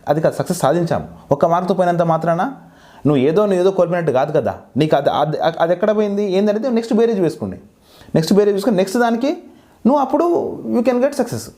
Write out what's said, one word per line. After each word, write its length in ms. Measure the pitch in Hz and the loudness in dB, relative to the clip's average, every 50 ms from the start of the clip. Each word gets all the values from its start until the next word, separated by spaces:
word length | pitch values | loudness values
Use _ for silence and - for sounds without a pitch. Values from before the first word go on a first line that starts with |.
| - - | -4 -2
అది 120 | 147 156 | -2 0
కాదు, 160 | 160 156 - | 0 0 -2
సక్సెస్ 220 | - 143 - 180 - | -2 -4 -6 -4 -2
సాధించాం. 500 | - 135 151 175 175 170 139 92 76 - - - - - | 0 0 2 0 0 -2 -2 -4 -4 -8 -16 -20 -4 -2
ఒక్క 160 | 143 - - | 0 0 2
మార్కుతో 280 | 170 170 175 185 185 196 | 0 0 0 0 -2 0
పోయినంత 280 | 170 180 175 170 170 175 | 0 0 0 2 0 0
మాత్రాన 400 | 165 160 160 160 170 165 170 196 269 269 - - - - - - - - - - | 0 0 -2 0 -2 -2 -2 -4 -6 -6 -12 -20 -20 -20 -20 -20 -20 -20 -4 -2
నువ్వు 100 | 135 151 | 0 2
ఏదో, 300 | 139 123 147 160 196 214 | 2 2 2 2 2 2
నువ్వు 140 | 208 190 180 | 2 0 2
ఏదో 100 | 180 190 | 0 0
కోల్పోయినట్టు 420 | 190 190 175 165 175 175 170 156 123 | 2 2 0 0 0 -2 -2 0 0
కాదు 200 | 127 139 151 151 | 0 0 0 0
కదా. 220 | 151 120 104 95 - - - _ | -2 -2 -2 -6 -8 -14 -8 _
నీకు 200 | 120 156 156 160 | -2 0 4 4
అది, 140 | 143 143 - | 4 4 4
అది, 280 | - 131 151 156 151 - | 2 0 0 -2 -2 -2
అది 340 | 156 165 165 - 165 170 180 | -2 -2 0 0 0 0 0
ఎక్కడ 240 | 175 208 208 214 | 0 0 0 0
పోయింది 360 | 208 214 208 202 202 208 202 180 | 0 0 -2 -2 -2 -2 0 0
ఏందనేది 380 | 190 208 214 202 220 226 269 | 0 2 2 0 0 -2 -2
నెక్స్ట్ 240 | 233 226 226 - 254 | -2 -2 -2 0 2
బేరేజ్ 260 | 214 233 226 226 196 | 2 2 2 2 0
వేసుకోండి. 360 | 175 156 - - - 95 90 - - - _ _ _ _ - - - - - | 0 -2 -2 -4 -8 -10 -10 -12 -18 -20 _ _ _ _ -20 -20 -20 -2 -2
నెక్స్ట్ 200 | 156 160 - 190 | -2 2 4 4
బేరేజ్ 200 | 190 208 202 202 | 4 4 4 2
వేసుకొని 220 | 190 190 262 214 | 0 0 2 2
నెక్స్ట్ 220 | 180 190 190 - 240 | 2 2 0 0 0
దానికి 400 | 240 233 233 226 254 277 349 339 - - - - _ _ _ _ _ | 0 2 0 0 -2 -2 -4 -4 -8 -18 -20 -20 _ _ _ _ _
నువ్వు 140 | 220 277 294 | 2 2 2
అప్పుడు 240 | 269 269 - 294 330 349 349 302 - - - - - 226 | 2 0 0 0 0 0 0 -2 -2 -4 -8 -10 -8 -4
you 100 | 220 233 | -2 0
can 160 | 233 269 247 | 0 0 0
get 140 | 247 247 294 | 2 0 -2
success. 300 | 277 - 233 - - 110 - - - | 0 -2 -4 -4 -4 -10 -10 -12 -18